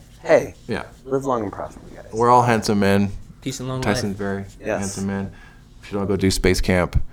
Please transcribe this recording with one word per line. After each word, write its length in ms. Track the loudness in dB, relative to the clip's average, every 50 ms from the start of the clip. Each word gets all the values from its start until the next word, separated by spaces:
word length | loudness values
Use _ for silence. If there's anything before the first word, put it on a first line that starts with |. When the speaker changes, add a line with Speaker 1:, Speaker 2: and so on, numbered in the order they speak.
| -16 -20 -20 -8
Speaker 1:
Hey. 320 | 0 2 4 4 4 0 -6 -12 -8 -6
Speaker 2:
Yeah. 140 | -6 -6 -6 -8 -14 -18 -8
Speaker 1:
Live 220 | -4 -4 -2 0
long 180 | 0 -2 -2 -2
and 80 | -6
prosper, 300 | -8 -8 -10 -12 -12 -16 -20 -20 -18
guys. 120 | -18 -16 -8 -2
Speaker 2:
We're 160 | 2 4 6
all 140 | 8 8 6
handsome 360 | 6 4 2 2 0 2 2
men. 300 | 4 4 4 4 2 0 -2 -8 -12 -16 -18 -14
Speaker 3:
Peace 180 | -10 -10 -10 -8
and 80 | -8 -8
long 140 | -6 -4
Speaker 2:
Tyson's 300 | -2 -2 0 0 -2 -4 -4
Speaker 3:
life. 40 | -6
Speaker 2:
very 280 | -6 -6 -6 -6 -8 -12 -14 -12 -6
Speaker 1:
Yes. 140 | -4 -4 -4
Speaker 2:
handsome 280 | -4 -6 -6 -6 -4 -4
man. 240 | -4 -4 -6 -8 -10 -14 -20 -20 -20 -20 -20 -20 -20 -20
We 60 | -14 -8
should 100 | -6 -4
all 80 | -2
go 100 | -2 0
do 160 | 2 2 2
space 300 | 2 2 0 0 0 0
camp. 400 | 2 2 2 2 2 2 0 0 -2 -2